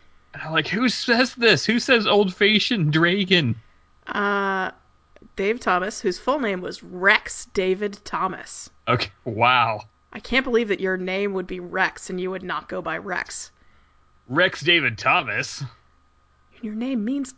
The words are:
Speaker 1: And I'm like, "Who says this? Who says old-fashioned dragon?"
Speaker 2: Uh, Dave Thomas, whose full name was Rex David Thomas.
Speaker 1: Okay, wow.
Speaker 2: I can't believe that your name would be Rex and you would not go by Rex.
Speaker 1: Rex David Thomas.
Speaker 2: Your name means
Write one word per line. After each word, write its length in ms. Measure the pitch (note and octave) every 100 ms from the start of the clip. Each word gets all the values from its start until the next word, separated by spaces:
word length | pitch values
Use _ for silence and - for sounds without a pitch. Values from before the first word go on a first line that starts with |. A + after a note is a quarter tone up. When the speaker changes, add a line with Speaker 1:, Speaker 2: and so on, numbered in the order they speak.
| - - _
Speaker 1:
And 80 | -
I'm 100 | D3+
like, 140 | D#3+ D3+
"Who 200 | F#3 B3+
says 460 | - - A#3 B3+ -
this? 300 | A#3 D#3 -
Who 120 | A3+
says 280 | - B3 G#3
old-fashioned 840 | G3+ G3+ F3+ G#3 G#3+ - A#3 D3+
dragon?" 640 | D#3 E3+ F#3+ F#3 F#3 C3+ A#2 - _ _ _ -
Speaker 2:
Uh, 640 | - G3+ G3+ G3 F#3+ F#3 - _ _ _ - - -
Dave 240 | G3+ A#3+
Thomas, 420 | A3 F#3+ F#3 -
whose 160 | G#3 F3+
full 220 | - D4
name 220 | A#3 F#3
was 200 | F3 F3+
Rex 640 | F3 F3+ F#3+ G#3+ - - -
David 460 | - F#3 F#3 G#3 G3+ -
Thomas. 640 | D#3 F#3 E3+ - - - - -
Speaker 1:
Okay, 240 | A#2+ - - -
wow. 560 | G#2+ A#2 B2+ A2+ G#2+ - _ _
Speaker 2:
I 60 | -
can't 240 | - B3 C4
believe 240 | A#3+ A3
that 100 | G3
your 160 | F#3+ F#3
name 360 | F3+ F#3 G3+
would 120 | F#3+ F#3
be 120 | F#3
Rex 500 | F3 F3 F3+ - -
and 120 | F#3
you 100 | F#3
would 100 | F#3
not 260 | F3+ D#3 -
go 120 | F#3+
by 160 | E3 D#3+
Rex. 540 | F#3+ F3+ - - - _ _ _ _ _ _ _ -
Speaker 1:
Rex 320 | C3 F#3 -
David 360 | C#3+ E3+ C3 A2+
Thomas. 640 | C3 E3 C3+ G#2 D3 - C3+ - _ _ _ _ _ _ _ _
Speaker 2:
Your 120 | A3
name 300 | G#3+ A#3+ C4
means 300 | G#3 C#4+ C4+